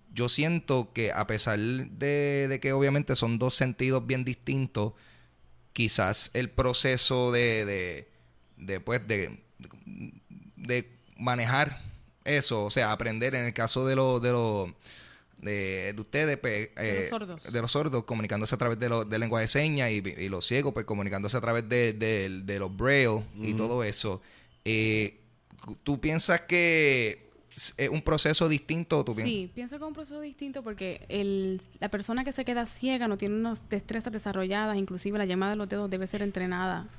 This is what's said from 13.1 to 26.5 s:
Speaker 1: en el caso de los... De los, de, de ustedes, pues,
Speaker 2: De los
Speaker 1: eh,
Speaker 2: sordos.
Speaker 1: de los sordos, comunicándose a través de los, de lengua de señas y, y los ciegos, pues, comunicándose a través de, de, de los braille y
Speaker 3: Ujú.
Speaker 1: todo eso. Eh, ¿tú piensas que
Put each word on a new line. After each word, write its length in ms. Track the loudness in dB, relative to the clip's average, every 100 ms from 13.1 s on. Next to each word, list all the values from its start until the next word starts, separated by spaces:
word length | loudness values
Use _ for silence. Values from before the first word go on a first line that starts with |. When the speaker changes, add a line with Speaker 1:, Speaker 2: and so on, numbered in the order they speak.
| -2 0
Speaker 1:
en 100 | 0
el 80 | -2
caso 340 | -2 0 2 2
de 100 | 4
los... 260 | 4 4
De 80 | 2
los, 380 | 2 2 0 -4 -8 -20 -20 -20 -20 _ -10
de, 540 | -4 -2 -2 -2 -4
de 60 | -6
ustedes, 380 | -4 0 0 0
pues, 300 | 0 -2 -4
Speaker 2:
De 200 | -4 -2
los 100 | 0
Speaker 1:
eh, 40 | 0
Speaker 2:
sordos. 420 | -4 -8 -12 -6
Speaker 1:
de 80 | -2
los 100 | 0
sordos, 320 | 0 0 -2
comunicándose 500 | -2 -4 -2 -2 -2
a 40 | 0
través 200 | 0 0
de 100 | 0
los, 200 | 0 0
de 100 | 0
lengua 220 | 0 0
de 80 | 2
señas 420 | 2 2 2 2
y, 60 | 0
y 320 | -2 -4 -4
los 180 | -2 0
ciegos, 260 | 2 2
pues, 120 | -2 -2
comunicándose 500 | -2 -2 -2 -2 -2
a 40 |
través 280 | 0 0 2
de, 240 | 2 4
de, 480 | 2 2 2 0 -4
de 140 | -4 -4
los 160 | -4 0
braille 480 | 4 6 6 2 -2 -6
y 60 | -2
Speaker 3:
Ujú. 20 | 0
Speaker 1:
todo 260 | 0 0
eso. 380 | -2 -2 -2 -4 -8 -20 -20 _
Eh, 540 | 0 2 4 2 0 -4 -20 _ _ -20 -16 -8
¿tú 180 | -2 0
piensas 420 | 0 0 2 2
que 840 | 4